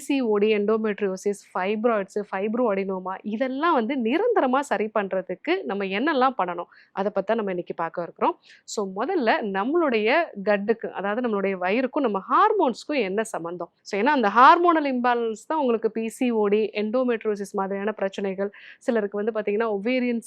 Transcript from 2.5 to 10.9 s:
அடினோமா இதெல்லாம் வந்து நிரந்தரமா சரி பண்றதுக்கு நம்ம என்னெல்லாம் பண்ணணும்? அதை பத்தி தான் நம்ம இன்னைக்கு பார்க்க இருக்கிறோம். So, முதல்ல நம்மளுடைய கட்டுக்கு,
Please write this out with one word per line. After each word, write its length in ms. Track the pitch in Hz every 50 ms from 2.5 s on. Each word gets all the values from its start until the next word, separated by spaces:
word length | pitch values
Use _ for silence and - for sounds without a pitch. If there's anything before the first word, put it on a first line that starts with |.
| 220 233 254 226 196
அடினோமா 420 | 190 196 190 190 185 185 185 190 -
இதெல்லாம் 520 | - 214 208 220 262 254 262 269 302 349 339
வந்து 220 | 269 226 214 294
நிரந்தரமா 640 | 277 226 220 254 339 415 494 453 403 302 262 247 269
சரி 300 | 285 - 220 202 208 220 - 220
பண்றதுக்கு 560 | 202 190 190 190 180 - 185 - - - 349 392 381
நம்ம 220 | 262 196 202 202
என்னெல்லாம் 520 | 190 190 202 254 320 320 262 247 269 247 -
பண்ணணும்? 280 | 185 180 175 175 180 - - - - _
அதை 200 | - - 196 208 196
பத்தி 120 | 196 190 190
தான் 100 | 220 233
நம்ம 140 | 214 196 185
இன்னைக்கு 180 | 180 170 - 165
பார்க்க 280 | - 170 165 - -
இருக்கிறோம். 360 | 170 165 - - - 294 - - _ - - - _
So, 260 | - - - 202 196 185 190
முதல்ல 360 | 233 302 392 349 247 214 262 320 233 202 190 190
நம்மளுடைய 580 | 196 247 302 349 339 285 240 220 208 220 269 330 330 - - 202 190
கட்டுக்கு, 500 | 214 208 202 202 208 226 220 - 185